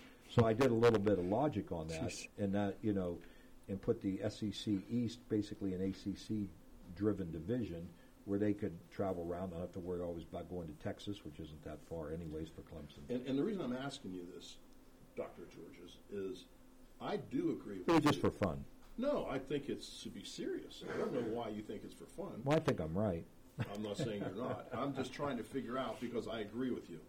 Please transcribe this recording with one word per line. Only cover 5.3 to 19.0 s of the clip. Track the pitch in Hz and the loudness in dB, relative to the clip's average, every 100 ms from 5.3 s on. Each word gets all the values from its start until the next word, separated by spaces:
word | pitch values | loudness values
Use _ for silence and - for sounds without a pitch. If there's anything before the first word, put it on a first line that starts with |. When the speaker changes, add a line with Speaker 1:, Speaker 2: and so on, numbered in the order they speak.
| 107 104 101 98 | 0 0 -2 -2
Speaker 1:
an | 90 | 0
A | 95 | 0
C | 95 101 92 | 0 -4 -4
C | - 107 95 - - - - 87 | -2 -2 -2 -6 -18 -18 -12 2
driven | 107 95 85 | 2 2 -2
division, | 82 85 123 95 85 90 - - - - | -4 -2 0 0 -4 -8 -14 -20 -12 0
where | 101 | 4
they | 104 | 4
could | 101 95 85 - | 4 0 -4 -10
travel | - 98 90 85 | -2 0 0 -2
around, | 87 92 | -2 -2
not | 85 | -2
have | 90 | -4
to | 92 | -4
worry | 87 87 | -2 -2
always | 87 85 | -2 -4
about | 82 87 85 | -6 -8 -4
going | 90 82 | -6 -6
to | 76 | -6
Texas, | 104 - 104 101 | -6 -6 -6 -6
which | - - | -8 -10
isn't | 80 78 | -10 -10
that | 78 76 - | -10 -10 -6
far | 82 76 | -6 -4
anyways | 82 80 78 80 | -4 -4 -4 -6
for | - | -8
Clemson. | - 80 73 - 71 | -12 -12 -12 -12 -4
Speaker 3:
And, | 123 135 | -2 0
and | 139 | 2
the | |
reason | 196 196 | 2 0
I'm | 131 127 | -2 -2
asking | 139 - 95 | -4 -6 -8
you | 92 87 87 | -8 -8 -12
this, | - - - - - - - - | -14 -16 -18 -20 -20 -20 -12 -6
Doctor | - - | -6 -8
Georges, | - - - - - - - | -14 -14 -14 -14 -16 -18 -8
is | 101 95 85 - - - - - - | -4 -4 -6 -12 -20 -20 -20 -20 -8
I | 131 139 | -4 -4
do | - - 170 | 0 0 2
agree | - - 95 | 0 -4 -2
with | 127 | 6
Speaker 1:
It | |
was | 165 | 8
just | 147 - | 8 6
Speaker 3:
you. | |
Speaker 1:
for | 101 | 4
fun. | - 95 71 71 - - | 4 2 2 -4 -14 -10
Speaker 3:
No, | - | 0